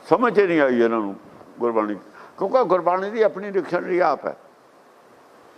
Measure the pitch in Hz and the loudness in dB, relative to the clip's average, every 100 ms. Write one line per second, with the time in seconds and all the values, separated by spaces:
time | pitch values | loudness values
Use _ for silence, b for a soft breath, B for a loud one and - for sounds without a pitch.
0 | - - 254 180 190 160 135 120 117 113 | 0 2 2 2 2 4 4 4 2 2
1 | 101 98 - - - - 120 110 104 98 | -4 -8 -16 -20 -20 -6 -2 0 -2 -4
2 | - B B - 190 254 202 180 170 185 | -14 B B -8 -2 0 2 0 0 -2
3 | 202 226 202 185 202 196 143 175 180 180 | -2 0 0 -2 -6 -4 -4 -4 -2 0
4 | 165 131 85 - - _ _ _ _ _ | 0 0 -6 -12 -18 _ _ _ _ _
5 | - - - - - | -20 -20 -20 -20 -20